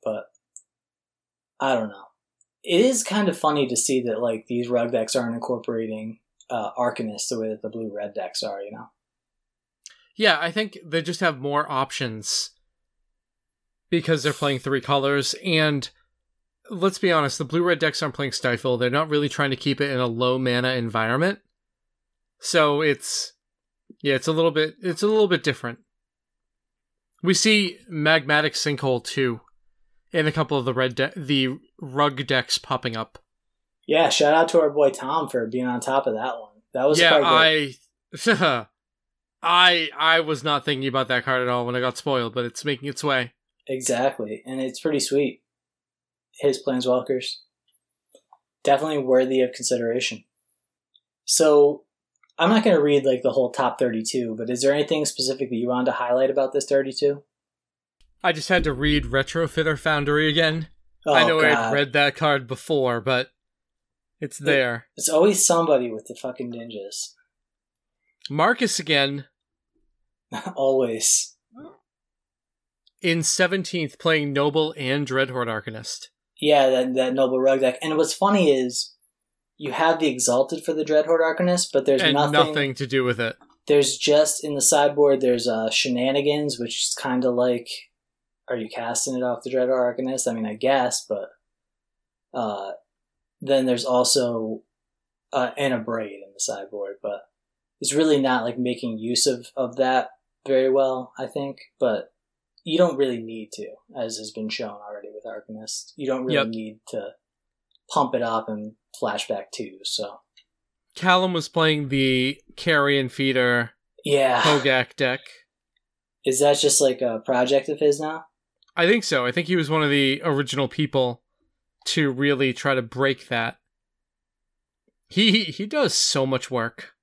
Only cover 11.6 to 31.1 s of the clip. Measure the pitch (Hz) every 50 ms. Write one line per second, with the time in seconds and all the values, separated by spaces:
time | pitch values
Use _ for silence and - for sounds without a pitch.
11.6 | 147 - 147 131 139 - - - 135 120 110 110 101 - - - - - - _
12.6 | _ _ _ _ _ _ _ _ _ _ _ _ _ _ _ _ _ _ _ _
13.6 | _ _ _ _ _ _ 175 170 156 - 165 147 127 151 143 - 151 143 139 127
14.6 | - 139 139 131 - - 139 143 135 139 143 143 135 - - - - 190 165 156
15.6 | 156 151 147 139 - - - _ _ _ _ _ _ _ _ _ _ _ _ _
16.6 | _ - 214 180 175 196 185 - - 185 170 156 147 135 - - 156 123 147 170
17.6 | 175 180 170 139 160 156 143 - 160 147 - - 143 135 - - - 131 120 110
18.6 | - 131 123 113 123 123 127 143 160 156 147 147 147 139 - - 143 139 135 127
19.6 | - 143 139 - 143 143 135 127 127 120 113 117 127 127 127 131 131 127 120 123
20.6 | 123 127 131 123 117 113 101 113 110 113 120 139 165 190 202 - _ _ _ _
21.6 | _ _ _ _ _ _ _ _ _ _ _ _ _ _ _ _ - - - 170
22.6 | 156 147 143 147 156 151 139 - - - - - - - - _ _ _ _ _
23.6 | _ _ _ _ _ - - _ - 143 135 131 - 165 160 160 165 165 143 156
24.6 | 156 156 - _ - 185 165 - 202 208 214 220 214 190 180 151 - 147 127 -
25.6 | - 120 120 - _ _ _ _ _ _ _ _ _ _ _ _ _ _ _ _
26.6 | _ _ _ _ _ _ _ _ _ _ _ _ - 175 185 - - 220 214 208
27.6 | 202 175 - - _ - 170 156 147 151 160 160 135 139 151 151 151 151 - -
28.6 | - 156 143 131 - 135 127 120 - - - 139 135 123 117 113 - _ _ _
29.6 | _ _ _ _ _ _ _ _ _ _ - 170 156 156 151 160 151 - 143 139
30.6 | 120 131 123 127 127 127 120 135 131 147